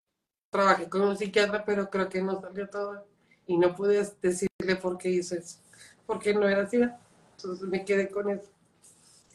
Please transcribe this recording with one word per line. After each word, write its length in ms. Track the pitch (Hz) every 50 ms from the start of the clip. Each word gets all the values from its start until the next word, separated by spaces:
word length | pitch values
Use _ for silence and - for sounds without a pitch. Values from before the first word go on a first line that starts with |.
| _ _ _ _ _ _ _ _ _ _
trabajé 380 | - 196 196 190 175 180 170 -
con 120 | 185 196
un 160 | 202 202 196
psiquiatra, 480 | 196 214 190 - 208 202 202 208 208 208
pero 240 | 208 208 202 196 -
creo 180 | - 190 185 180
que 120 | - 185
no 180 | 190 190 185 190
salió 300 | 185 180 190 202 196 196
todo. 380 | - 202 202 202 202 202 - _ _ _ _ _ _ _ _
Y 100 | - 175
no 180 | 170 180 180 175
pude 300 | 196 202 202 208 208 202 202 - -
decirle 540 | - 180 180 - 196 - _ - - 190 185 185
por 160 | - 180 180
qué 120 | 180 - 185
hizo 260 | 185 180 175 - 180
eso. 240 | 170 - - - _ _ _ - - - - - _ _
Porque 280 | - 214 - - 208 208
no 140 | 208 202
era 160 | 196 196 202 202
así, 140 | 196 240
¿verdad? 220 | 240 240 240 - - _ _ _ _ _ _ _
Entonces 320 | - - 185 180 185 190
me 160 | 185 190 185 190
quedé 260 | 202 196 196 190 196
con 200 | - 202 202 202
eso. 200 | 202 190 - - _ _ _ _ _ _ _ - _ _ _ _ _ - _ _